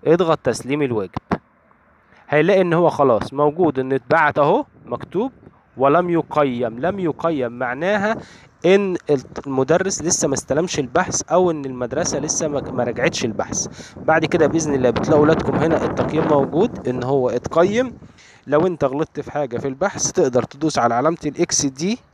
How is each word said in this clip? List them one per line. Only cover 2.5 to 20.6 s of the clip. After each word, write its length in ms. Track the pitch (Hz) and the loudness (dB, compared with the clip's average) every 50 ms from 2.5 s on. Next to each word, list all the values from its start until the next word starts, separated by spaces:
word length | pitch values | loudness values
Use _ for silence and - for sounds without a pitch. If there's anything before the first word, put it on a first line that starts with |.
| 202 190 | 4 4
ان 120 | 185 180 165 | 4 4 2
هو 160 | 165 175 160 | 4 4 2
خلاص 440 | 135 - 143 135 117 104 95 - - | 4 4 4 4 4 2 0 -4 -2
موجود، 460 | 135 147 151 147 165 185 160 135 135 | 0 0 0 2 2 0 0 2 0
ان 140 | 131 131 135 | -2 -2 -2
اتبعت 460 | 131 123 - 147 165 156 147 131 - | -2 0 2 2 4 4 2 4 2
اهو 260 | 147 147 185 254 294 _ _ - - | 2 4 4 2 0 _ _ -20 -12
مكتوب 460 | 117 120 117 - - - 175 226 269 - - - - _ _ _ _ _ - | -10 -10 -10 -10 -8 -6 -4 -4 -4 -6 -12 -20 -20 _ _ _ _ _ 0
ولم 300 | 127 139 143 170 180 180 | 2 4 4 4 2 2
يقيم. 720 | 175 165 151 - - 151 147 139 123 120 123 117 110 117 | 0 -2 -2 -2 0 0 0 0 0 -2 -4 -4 -4 -4
لم 200 | 131 170 196 196 | -4 -4 -4 -2
يقيم 520 | 185 165 143 - - 165 165 143 123 120 | -2 -4 -4 -2 -4 -4 -2 -2 -4 -4
معناها 680 | 117 120 127 120 123 135 160 185 208 208 196 214 - - - - - - - _ _ _ - | -4 -6 -6 -6 -4 -4 -2 -2 -2 0 -2 -2 -4 -6 -8 -18 -20 -20 -20 _ _ _ 4
إن 320 | 170 190 202 202 190 180 165 - - 147 135 123 - - - - 143 | 4 4 4 4 2 -4 -4 0 0 0 0 0 -6 -14 -14 -10 -4
المدرس 540 | 135 131 131 127 160 180 190 190 190 - | -2 -2 2 2 2 2 2 -2 -4 -4
لسه 260 | 151 165 185 - - 156 | -4 -4 -2 0 -2 -2
ما 60 | 135 | -2
استلمش 460 | 127 - - 131 147 175 180 - - | -2 -4 -2 -2 -2 -2 -2 -2 -4
البحث، 420 | 143 120 123 165 185 - 123 - - - | -6 -2 0 -2 -2 0 -4 -6 -4 0
أو 200 | 151 180 185 180 | 2 2 2 2
إن 140 | 165 151 139 | 0 -2 -6
المدرسة 540 | 135 127 123 123 120 120 139 175 170 - 151 | -8 -6 -6 -6 -4 -4 -4 -4 -4 -4 -4
لسه 280 | 135 160 - - 170 156 | -4 -4 -4 -4 -4 -4
ما، 140 | 147 135 117 - | -4 -4 -6 -6
ما 120 | - 127 123 | -4 -4 -4
رجعتش 420 | 123 113 113 123 160 - - - | -4 -2 0 -2 -2 0 0 -4
البحث. 420 | 120 104 98 95 - - - - - - - - - - - - | -4 -4 -4 -6 -6 -4 -8 -8 -8 -10 -16 -20 -20 -18 -10 0
بعد 200 | - 156 165 160 | 2 2 2 2
كده 220 | 156 - 175 160 139 | 2 2 2 2 2
بإذن 260 | 139 165 156 151 143 | 2 0 -2 0 -2
الله 160 | 135 127 123 | 2 2 2
بتلاقوا 340 | 117 - - - 156 147 151 | 2 2 0 2 4 4 6
ولادكم 320 | 147 160 156 - - - | 6 4 2 0 -2 0
هنا 300 | - 143 165 165 135 127 | 0 0 2 0 0 0
التقييم 420 | - - - 120 113 - 151 160 160 | -2 -2 -2 -4 -2 0 -2 0 2
موجود 600 | 151 143 135 131 131 151 202 240 - - - - | 2 2 2 0 0 0 0 0 -2 -6 -6 -4
إن 160 | 123 127 123 | -4 -4 -2
هو 260 | 123 139 139 127 127 | -2 0 0 0 0
اتقيم. 680 | 110 123 - - - 160 170 202 202 233 262 254 - - - - - _ - - - - _ - | -2 -2 -6 -2 2 2 2 4 2 0 -2 -2 -4 -14 -20 -20 -20 _ -20 -20 -20 -20 _ 0
لو 200 | 139 147 170 185 | 0 2 2 2
أنت 160 | 175 147 151 | 0 0 -2
غلطت 360 | 135 127 143 160 - _ - | -2 0 -2 -6 -6 _ -12
في 120 | 139 - | -12 -8
حاجة 260 | - 147 147 127 117 117 | -4 -4 -4 -4 -4 -6
في 100 | - 139 | -6 -6
البحث 440 | 135 135 175 196 - - - - | -4 -2 -4 -4 -4 -4 -6 -4
تقدر 320 | - - 170 135 123 123 113 | 0 2 2 4 4 2 0
تدوس 360 | - - 139 | 0 -4 -4